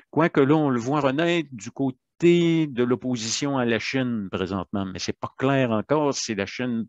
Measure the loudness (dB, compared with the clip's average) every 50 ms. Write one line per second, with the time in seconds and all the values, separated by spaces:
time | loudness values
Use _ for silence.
0 | -20 _ 0 0 0 2 4 2 4 4 4 4 4 2 0 0 0 -2 -2 0
1 | 0 0 0 2 0 0 0 0 -2 -6 -10 -14 -14 -14 -6 -4 -4 -4 -4 -6
2 | _ _ _ _ 4 4 6 6 4 4 2 2 0 0 0 0 2 2 2 0
3 | 0 -4 -4 -2 -4 -4 -4 -4 -2 -2 0 0 2 2 0 0 -2 -2 -2 -2
4 | -2 0 -2 -4 -4 -4 -4 -4 -2 -2 -2 -4 -4 -4 -4 -4 -4 -4 -6 -8
5 | -6 -6 -6 -6 -10 -12 -6 -2 0 2 2 2 2 2 0 -2 0 0 0 0
6 | 2 0 -2 -2 -4 -4 -4 -4 -4 -6 -4 -6 -4 -4 -4 -4 -6